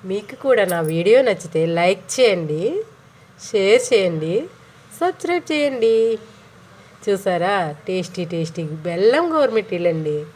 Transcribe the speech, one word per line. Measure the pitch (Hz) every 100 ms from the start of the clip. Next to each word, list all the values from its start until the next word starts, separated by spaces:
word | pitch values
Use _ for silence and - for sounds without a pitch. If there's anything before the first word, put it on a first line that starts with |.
| 190
మీకు | 202 208 269 277
కూడా | 240 190
నా | 170 160
వీడియో | 165 175 240 254
నచ్చితే | 196 170 160 165 165
లైక్ | 175 180 - -
చేయండి, | 247 185 156 151 202 370 440 - - - - - -
షేర్ | 214 196 233 247
చేయండి, | 220 185 160 156 196 339 - - - - -
సబ్స్క్రైబ్ | 349 359 320 349 -
చేయండి. | 302 285 262 226 226 226 220 - - - - - - - - -
చూసారా, | 196 190 175 180 202 160 147 -
టేస్టీ | 185 170 - 170
టేస్టీ | 170 160 170 156 156 165
బెల్లం | 170 208 277 339 320
గోరుమిట్టీలండి. | 269 220 202 175 175 160 151 151 151